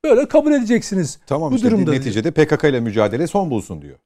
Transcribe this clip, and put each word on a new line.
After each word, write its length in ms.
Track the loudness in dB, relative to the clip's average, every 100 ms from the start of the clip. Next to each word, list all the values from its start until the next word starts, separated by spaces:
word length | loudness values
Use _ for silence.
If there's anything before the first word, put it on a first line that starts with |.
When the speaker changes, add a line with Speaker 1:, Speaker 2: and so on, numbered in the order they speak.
Speaker 1:
Böyle 240 | 2 2 4
kabul 240 | 2 4
edeceksiniz 640 | 0 2 -2 0 -4 -4 -6 -6
Speaker 2:
Tamam 260 | -4 -2
Speaker 1:
bu 40 | 0
Speaker 2:
işte, 140 | 2
Speaker 1:
durumda 160 | 2 0
diyor. 100 | -2
Speaker 2:
neticede 340 | -2 -2 -2
P 160 | 2 2
K 120 | 2
K 100 | 0
ile 120 | 0
mücadele 460 | -2 0 0 0 -2
son 240 | -2 -2
bulsun 320 | -4 -6 -14
diyor. 140 | -16 -20